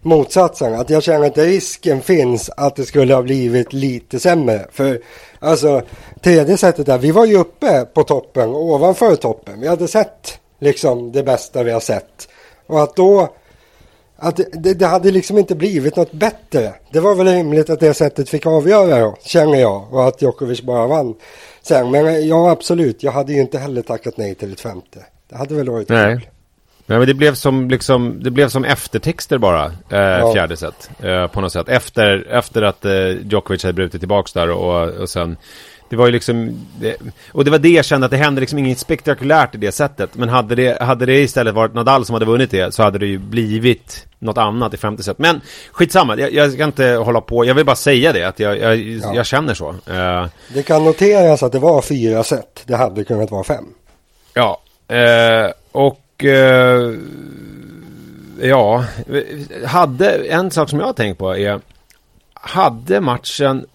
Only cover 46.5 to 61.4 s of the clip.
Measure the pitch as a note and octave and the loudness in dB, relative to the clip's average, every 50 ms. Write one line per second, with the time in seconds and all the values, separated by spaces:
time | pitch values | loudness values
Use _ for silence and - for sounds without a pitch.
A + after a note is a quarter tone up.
46.5 | C3 B2 D3+ D3+ - - C3+ B2 B2 A#2 A2 A#2+ A#2 A2+ - - A#2 A#2+ A#2 B2 | 2 -2 -4 -4 0 0 2 2 2 0 0 0 0 -2 -2 -2 0 0 2 4
47.5 | C3 C#3+ D#3 C#3 B2+ - - F#3 D3+ A#2+ C3+ E3 C3+ F#2 E2+ F#2+ - - G#2+ G#2 | 4 2 2 2 0 0 2 2 4 4 4 2 2 0 -2 -4 -4 -2 -2 -2
48.5 | G#2 G2 A2+ A2+ A2+ A2+ G#2 A2 A#2 A2 G#2+ G#2+ G2+ A#2+ A2+ - C3 C#3 D#3 C#3 | -2 0 2 0 0 0 -2 -8 -10 -10 -8 -4 -4 -4 -2 0 -2 -2 -2 -2
49.5 | G#2 - E2+ D2 F2 F#2 _ - F2+ F#2 F#2 F2+ F2+ F2+ F2+ F2 _ _ - - | -6 -6 -8 -10 -12 -14 _ -8 -6 -4 -2 -2 -2 -2 -4 -8 _ _ -20 -8
50.5 | A#2+ C#3 C#3 - D#3+ D#3 D#3 D#3+ D#3+ - F#3+ G3+ G#3 G3+ F3+ D#3+ D3+ B2+ C#3 B2 | -6 -6 -2 2 2 4 4 2 2 4 2 4 4 6 6 4 4 2 2 -2
51.5 | B2 C3+ C3+ E3+ D#3+ C3+ - - D3 C3 A2+ A2+ A2 A2 A2+ - D3+ B2 - _ | 0 2 2 4 4 4 2 0 -4 -2 0 0 0 0 0 -2 -4 -6 -6 _
52.5 | _ - - - B2 A2+ B2+ A2 F#2+ G#2+ G#2 - A#2+ G#2 A2 G2+ G#2 G2 F#2+ - | _ -20 -8 -6 -2 0 0 -2 -2 -6 -4 -4 -2 -2 -2 -4 -4 -8 -4 -6
53.5 | D3 G#2 F#2 - - _ _ _ _ _ _ _ _ _ _ _ _ B2 A#2+ G#2 | -6 -6 -6 -20 -20 _ _ _ _ _ _ _ _ _ _ _ _ 0 0 0
54.5 | E2+ - _ _ _ _ _ - A#2 A#2+ A#2+ A#2 A#2 A#2 A#2 A#2 A2+ A2 G#2+ F#2 | -2 -6 _ _ _ _ _ -4 0 4 4 6 6 6 6 4 4 2 0 -2
55.5 | - _ _ _ - C#3 C#3 C#3 C3+ _ _ _ _ - C#3 C#3 C3+ C3+ C3 C3 | -4 _ _ _ -2 0 0 0 0 _ _ _ _ 0 2 4 4 6 6 6
56.5 | C3 B2+ B2+ B2+ B2 B2 A#2+ A#2+ A2+ - - B2+ C3 - - C#3 C3+ - - G#2+ | 6 6 6 4 4 2 2 -2 -6 -8 -12 -16 -16 -18 -18 -18 -18 -18 -20 -20
57.5 | G2+ - A#2 G#2+ - - - - - - A2+ A2+ - C#2 C#2 C#2 - - - B2+ | -20 -20 -20 -20 -20 -20 -20 -20 -20 -20 -20 -20 -20 -20 -20 -20 -10 -4 0 2
58.5 | C#3 C3 A2 G2+ A2 B2 B2+ G#2 - G#2+ B2 - B2+ C#3+ - - D3 D3+ C#3+ - | 4 4 4 4 2 0 -2 -4 -8 -12 -10 -6 -6 -6 -6 -6 -12 -14 -14 -14
59.5 | - - - B2+ C3+ F3+ F3 C#3+ B2+ B2 F#3+ G3+ F#3 D#3 C3+ - D#3+ E3+ F#3 F#3 | -14 -12 -8 -2 2 2 2 2 0 0 0 0 0 -2 -4 -2 -2 -2 -2 -2
60.5 | - E3+ D3+ C#3+ D3 C#3+ - B3+ B3+ - A2+ G#2 F2+ - F#2+ F#2+ F#2 F#2 | -2 -2 -2 -2 -2 -4 -4 -4 -4 -4 -4 -4 -4 -6 -6 -4 -4 -2